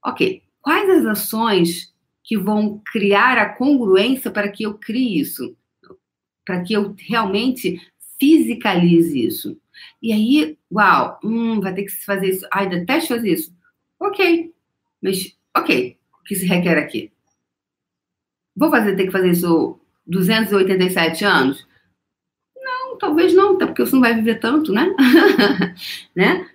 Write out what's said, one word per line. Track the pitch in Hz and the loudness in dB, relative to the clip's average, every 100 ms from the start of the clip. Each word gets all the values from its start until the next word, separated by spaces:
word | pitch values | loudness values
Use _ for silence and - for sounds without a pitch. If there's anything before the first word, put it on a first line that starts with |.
| - | -8
Ok, | 262 - - _ _ | -4 -4 -4 _ _
quais | - 339 403 | -2 0 2
as | 349 220 | 2 2
ações | 214 - 220 226 196 170 175 - _ _ _ | -4 -6 -4 0 2 0 -2 -14 _ _ _
que | - 220 | -6 -4
vão | 190 214 214 - - | -2 -2 -2 -6 -8
criar | 226 202 202 240 240 | -4 2 2 2 2
a | 202 | -2
congruência | - 262 285 220 190 226 262 233 | -2 0 2 4 2 2 -2 -4
para | 214 202 | -4 -6
que | 202 | -6
eu | 214 214 | -10 -10
crie | - 226 254 170 | -8 -4 -2 -2
isso? | 135 - 123 - _ _ _ - _ _ _ _ - | -4 -8 -12 -14 _ _ _ -20 _ _ _ _ -8
Para | 180 | -8
que | 180 | -2
eu | 214 196 - | -2 -4 -8
realmente | - 226 208 196 247 254 175 175 - _ - - | -6 -4 -2 -2 -2 -2 -6 -6 -14 _ -20 -2
fisicalize | 277 320 233 240 214 180 175 170 165 139 | 4 4 2 -2 -2 2 4 4 4 0
isso? | 107 - - - _ - - _ | -4 -4 -12 -14 _ -20 -20 _
E | 226 | -4
aí, | 214 220 294 311 311 _ | 0 2 2 0 -8 _
uau, | 180 196 151 123 - | 0 4 4 0 -6
hum, | 202 226 226 220 | -6 -2 -2 -2
vai | 190 | -4
ter | 185 | -6
que | 202 | -10
se | - - | -12 -6
fazer | 196 190 | -4 -2
isso. | 185 - | -4 -4
Ai, | 190 196 | -4 -4
detesto | 175 175 294 - | -4 -2 -2 -2
fazer | 233 220 | -4 -2
isso. | 165 - _ _ _ _ _ | -2 -4 _ _ _ _ _
Ok. | 392 392 359 339 330 _ _ _ _ _ | -8 0 2 2 -2 _ _ _ _ _
Mas, | 185 185 - _ _ - | -6 -6 -8 _ _ -6
ok, | - 127 123 _ _ _ | -2 -2 -2 _ _ _
o | |
que | - 190 | -10 -6
se | 180 | -2
requer | 175 175 156 | 0 0 0
aqui? | 147 - - _ _ _ _ _ _ _ _ _ _ _ _ _ _ - | -2 -10 -12 _ _ _ _ _ _ _ _ _ _ _ _ _ _ -2
Vou | 311 | 2
fazer, | 277 208 180 | 2 0 0
ter | 190 | -2
que | |
fazer | 190 185 | 0 2
isso | 175 175 165 127 - _ _ - | 2 2 0 0 -6 _ _ -6
duzentos | 180 180 220 220 | -2 2 0 2
e | 202 | 0
oitenta | 190 185 | 2 2
e | 180 | 0
sete | 180 165 165 202 | 0 -2 0 0
anos? | 170 131 139 _ _ _ _ _ _ _ _ _ - | 2 2 -2 _ _ _ _ _ _ _ _ _ -18
Não, | 523 508 523 480 | -10 -8 -10 -8
talvez | - 302 359 | -2 2 4
não, | 349 403 381 | 6 4 2
até | - | 0
porque | - 240 | -2 0
você | |
não | 269 | 2
vai | 240 226 | 2 2
viver | 220 220 | 0 -2
tanto, | 226 302 311 | 0 0 0
né? | 202 349 381 | 0 0 2
<laughs> | 254 311 403 - - 240 - - - - - - | 6 6 6 4 2 2 -4 -6 -16 -16 -12 0
Né? | 208 359 - | 2 0 -6